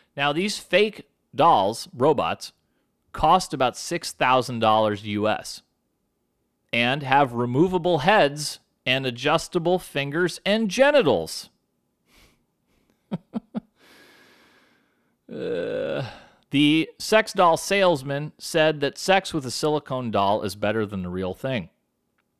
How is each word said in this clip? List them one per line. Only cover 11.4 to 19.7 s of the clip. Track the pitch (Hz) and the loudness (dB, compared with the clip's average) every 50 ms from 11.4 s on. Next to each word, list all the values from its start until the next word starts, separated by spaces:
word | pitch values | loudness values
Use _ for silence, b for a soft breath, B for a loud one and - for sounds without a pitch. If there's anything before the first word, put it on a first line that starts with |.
| - - _ _ _ _ _ _ _ _ _ _ _ b b b b b b b _ _ _ _ _ _ _ _ _ _ _ _ _ _ | -16 -18 _ _ _ _ _ _ _ _ _ _ _ b b b b b b b _ _ _ _ _ _ _ _ _ _ _ _ _ _
<laughs> | 226 - - _ _ 226 - _ _ 226 - _ _ b b b b b b b b b b b b b b b b b b b b b b b b b b b b b _ - | -12 -12 -12 _ _ -12 -12 _ _ -12 -12 _ _ b b b b b b b b b b b b b b b b b b b b b b b b b b b b b _ -16
Uh, | - - - - - - - 110 107 104 101 - - 143 139 110 B B B B B B B _ | -12 -10 -6 -6 -6 -4 -4 -6 -6 -6 -6 -4 -6 -6 -8 -10 B B B B B B B _
the | - 139 147 147 151 160 151 - - _ | 0 2 4 4 4 2 0 -4 -8 _
sex | - - 214 214 214 214 - | -4 0 2 2 2 0 0
doll | 196 185 170 165 151 | 2 4 4 4 2
salesman | - - 196 202 196 180 170 139 131 143 139 143 151 151 - _ | -2 -2 0 2 2 2 2 0 -4 -6 -6 -6 -8 -10 -14 _
said | - - - 165 156 156 156 147 | -14 -4 0 2 2 2 2 0
that | 143 139 - - | -2 -4 -4 -4
sex | - - 190 196 190 - - | 0 2 2 2 2 -2 -6
with | 160 131 127 | -6 -6 -6
a | |
silicone | - - - 151 | -8 -4 -2 -2